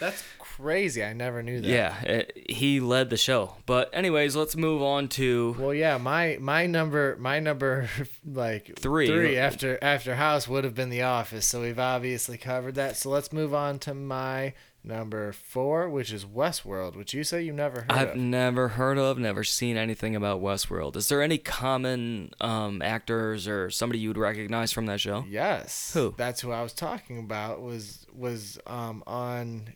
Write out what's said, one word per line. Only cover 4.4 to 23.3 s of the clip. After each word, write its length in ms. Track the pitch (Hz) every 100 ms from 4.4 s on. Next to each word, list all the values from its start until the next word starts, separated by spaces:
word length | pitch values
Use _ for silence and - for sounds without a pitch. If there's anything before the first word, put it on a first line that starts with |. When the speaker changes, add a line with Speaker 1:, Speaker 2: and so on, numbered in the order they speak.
| 151 156
Speaker 2:
move 260 | 160 151
on 240 | 139 143 135
to 440 | 131 131 120 117 120
Speaker 1:
Well, 180 | 135
yeah, 240 | 147 160 131
my, 380 | 127 160 165 -
my 260 | 135 156 175
number, 500 | 165 156 147 139 -
my 180 | 127 151
number, 500 | 156 139 135 131 117 107 135
<laughs> 160 | - 156
like, 500 | 131 117 107 - 85
Speaker 2:
Three. 300 | 135 156 131
Speaker 1:
three 300 | 165 160 127
after, 420 | 139 117 135 127
after 340 | 139 143 123 127
House 320 | 151 147 123
would 160 | 135
have 100 | 131
been 160 | 117 127
The 120 | 123
Office, 440 | 127 120 110 110 -
so 140 | 120
we've 180 | 120 117
obviously 600 | 127 127 127 123 - 117
covered 360 | 127 127 127
that. 220 | 135 135 107
So 120 | 135
let's 220 | 143 143
move 220 | 156 151
on 240 | 143 143 139
to 140 | 147
my 600 | 139 139 131 131 131 135 - - _ 107
number 440 | 113 110 107 104
four, 580 | - - 131 139 160 175
which 200 | 143 107
is 140 | 107
Westworld, 720 | 98 113 165 - - 95 92 85
which 160 | -
you 100 | 139
say 200 | 151 170
you 100 | 165
never 300 | 147 147 127
heard 100 | 117
Speaker 2:
I've 160 | 123 135
Speaker 1:
of. 40 | 127
Speaker 2:
never 520 | 123 127 127 123 123
heard 280 | 113 131 139
of, 220 | 135 127
never 260 | 110 101
seen 320 | 107 - 120 113
anything 400 | 113 110 110 107
about 240 | 101 95
Westworld. 560 | 98 98 - 90 73 85
Is 140 | -
there 100 | 143
any 160 | 151 156
common, 960 | - - 127 131 127 127 117 110 82 -
um, 400 | 117 110 104 98
actors 680 | 101 113 - 113 110